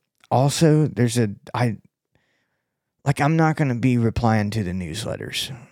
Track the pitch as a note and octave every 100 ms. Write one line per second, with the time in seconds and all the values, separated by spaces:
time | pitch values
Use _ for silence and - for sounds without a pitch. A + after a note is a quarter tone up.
0 | _ _ _ A#2+ C#3 - D#3+ D3+ C#3+ G2
1 | A#2+ A#2+ G#2+ G2 - - A#2+ G2 _ _
2 | _ _ _ _ _ _ _ _ _ _
3 | C#3 - C#3+ D#3+ D#3+ D#3 C#3+ A#2+ C3 A#2+
4 | A2+ - A#2 G#2+ G#2 A2 F2+ F#2 E2 D2+
5 | - G1+ A1+ - - C3+ -